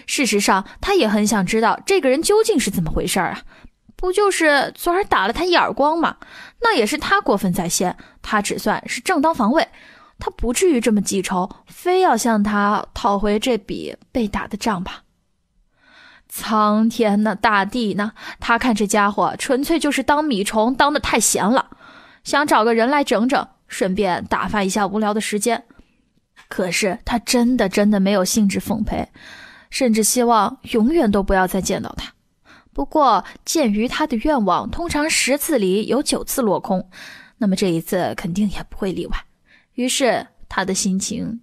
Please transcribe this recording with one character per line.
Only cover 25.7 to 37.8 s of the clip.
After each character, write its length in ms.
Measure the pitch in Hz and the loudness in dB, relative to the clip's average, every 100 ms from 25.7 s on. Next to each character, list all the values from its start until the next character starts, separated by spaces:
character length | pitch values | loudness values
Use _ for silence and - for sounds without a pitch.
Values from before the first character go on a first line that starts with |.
| - _ _ _ _ _ _ _ | -20 _ _ _ _ _ _ _
可 220 | - 180 | -6 -4
是 300 | 170 208 175 - | -2 -2 -4 -4
他 120 | 240 | -4
真 360 | - 247 240 254 | 0 2 2 2
的， 140 | 226 | 2
真 200 | - 208 | 2 4
的 120 | 208 | 4
没 100 | 190 | 4
有 140 | 202 185 | 2 2
兴 240 | 233 202 | 2 0
致 100 | 190 | 0
奉 240 | - 214 | -4 -4
陪， 240 | 214 - - - - - - - - | -4 -4 -6 -12 -20 -20 -20 -20 -14
甚 240 | - 254 | -2 0
至 100 | 220 | 2
希 200 | 214 247 | 2 2
望 360 | 240 226 196 269 - | 4 4 2 -4 -4
永 180 | 240 226 | 0 2
远 200 | 330 233 | 4 4
都 140 | 202 | 2
不 100 | 196 | 2
要 140 | 196 185 | 2 2
再 140 | 190 | 0
见 200 | 180 180 | -2 -2
到 80 | 202 - | -6 -10
他。 140 | - - _ _ _ - _ | -12 -16 _ _ _ -20 _
不 120 | - 285 | -8 -2
过 380 | 311 269 202 - - - | 2 4 2 0 -10 -4
鉴 260 | 330 254 | 0 0
于 160 | 208 240 | 0 -2
他 180 | - 302 | -2 -2
的 120 | 233 | -2
愿 260 | 302 294 | 0 2
望 260 | 196 165 - | 2 0 -2
通 200 | - 339 | -6 -4
常 200 | 294 311 | -2 -2
十 280 | - - 277 | 0 0 0
次 200 | - 277 | 0 0
里 280 | 190 196 - | 2 0 0
有 180 | 240 | -2
九 220 | 294 - - | 0 -4 -4
次 160 | - | -2
落 180 | 220 160 | 0 0
空， 300 | - 190 - - - - - _ | -2 -4 -6 -16 -20 -20 -20 _
那 100 | 208 | -2
么 80 | 185 | 0
这 140 | 190 | 0
一 100 | |
次 340 | 165 | -2